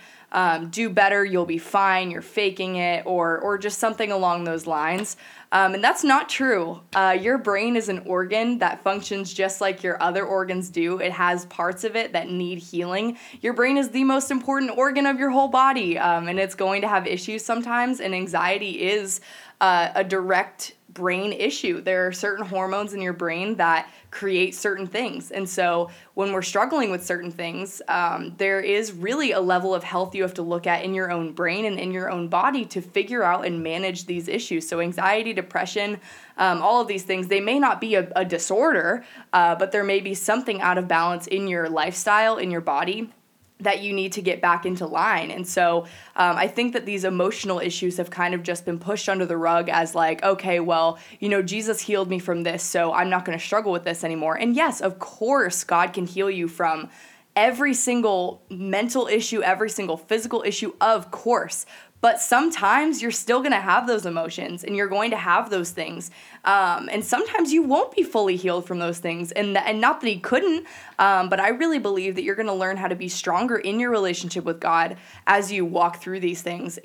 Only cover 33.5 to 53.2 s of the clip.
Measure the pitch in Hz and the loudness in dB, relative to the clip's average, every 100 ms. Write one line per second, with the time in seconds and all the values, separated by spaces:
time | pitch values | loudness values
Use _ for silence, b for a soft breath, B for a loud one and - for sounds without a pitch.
33.5 | 170 160 165 190 180 - 175 170 220 233 | -4 -4 -4 -4 -6 -6 -6 -4 -4 -2
34.5 | 165 160 170 170 175 190 214 226 196 185 | -4 -2 -2 -2 0 0 2 0 -4 -4
35.5 | 170 180 208 202 202 B B B - 185 | -4 -2 -2 -2 -4 B B B 0 2
36.5 | 175 180 240 226 196 185 190 180 196 202 | 4 4 4 2 -4 -4 -4 0 0 2
37.5 | 269 269 196 226 202 175 - 180 170 - | 2 4 2 2 0 2 0 0 -2 0
38.5 | 208 311 208 160 233 B B B 180 170 | 2 4 4 2 -2 B B B 4 4
39.5 | 170 190 208 202 196 196 190 - 226 254 | 4 0 0 2 0 0 -4 0 0 0
40.5 | 196 180 180 180 165 170 175 170 190 196 | 0 2 2 2 2 2 -2 -2 -2 -2
41.5 | 175 160 160 160 185 - 208 220 220 185 | -2 -2 0 -2 -2 2 4 4 2 -2
42.5 | 170 165 143 180 208 226 - _ _ _ | -4 -2 -2 -2 -4 -8 -14 _ _ _
43.5 | - 202 196 202 196 190 202 185 175 175 | -6 -2 -2 -2 -4 -4 -4 -2 0 2
44.5 | 170 185 180 165 165 202 185 160 - 180 | 2 0 -4 -4 0 0 0 -2 -8 -4
45.5 | - 175 170 170 B B - 180 165 196 | 2 2 2 -2 B B 0 2 2 0
46.5 | 214 240 240 208 202 185 180 185 - 202 | 0 -2 -2 -4 -4 -2 0 0 -2 -4
47.5 | 180 170 170 180 180 180 185 175 180 175 | -2 -2 -2 -4 -2 -4 -2 -2 -2 -4
48.5 | 175 180 170 170 202 - 190 180 170 165 | -6 -4 -6 -4 -4 -2 -2 0 0 2
49.5 | 170 170 165 165 170 160 160 190 190 190 | 2 2 0 0 2 2 2 2 2 2
50.5 | 175 170 165 165 165 B B 202 202 185 | 0 2 2 2 0 B B 0 0 0
51.5 | 208 220 214 - 202 185 185 180 170 170 | -2 -2 -4 -2 0 0 -2 -2 -2 -2
52.5 | 170 - 175 165 160 185 180 | -4 -2 0 2 2 2 2